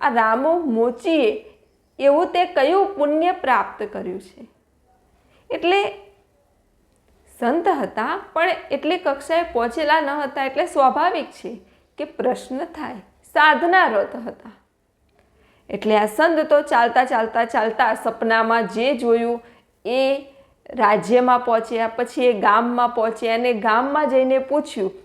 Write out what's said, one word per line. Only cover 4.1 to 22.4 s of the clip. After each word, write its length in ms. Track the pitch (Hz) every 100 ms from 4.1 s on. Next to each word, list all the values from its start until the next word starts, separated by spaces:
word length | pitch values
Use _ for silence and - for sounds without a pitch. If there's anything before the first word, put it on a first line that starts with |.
| 190
છે? 260 | - - 233 _ _ _ _ _ _ _ _ _ -
એટલે 300 | 320 349 392 403 - - _ _ _ _ _ _ _ _ _ _ _ _ -
સંત 300 | 240 330 381
હતા, 440 | 285 196 214 254 381 -
પણ 160 | 320 349 - -
એટલી 280 | 277 302 359
કક્ષાએ 440 | 330 277 - 330 339
પહોંચેલા 480 | 233 233 330 294 320
ન 100 | 277
હતા, 340 | 294 277 285
એટલે 220 | 269 269 339
સ્વાભાવિક 640 | 294 262 269 349 320 -
છે 220 | - 202 214 - _ _ -
કે 60 |
પ્રશ્ન 600 | 302 - 254 - - 262
થાય. 380 | 330 302 254 220 - _ _
સાધના 540 | 320 311 262 339 370 294
રત 280 | 214 - 240
હતા. 380 | 247 - 226 - _ _ _ _ _ _ _ _ _ _ -
એટલે 280 | 202 214 214
આ 80 | 214
સંત 400 | 254 330 311 -
તો 140 | 294
ચાલતા, 420 | 294 240 233 247
ચાલતા, 400 | 254 226 220 233
ચાલતા 500 | 233 247 220 226 220
સપનામાં 720 | 220 233 220 226 226 226 233 196
જે 200 | 226 254
જોયું 460 | 240 233 233 233 233 - _ _ _
એ 160 | 202 254 269 277 - - _ _ -
રાજ્યમાં 720 | - 208 208 175 247 254 247
પહોંચ્યા, 480 | 240 226 226 226 226
પછી 380 | 226 240 302 247
એ 60 |
ગામમાં 600 | 208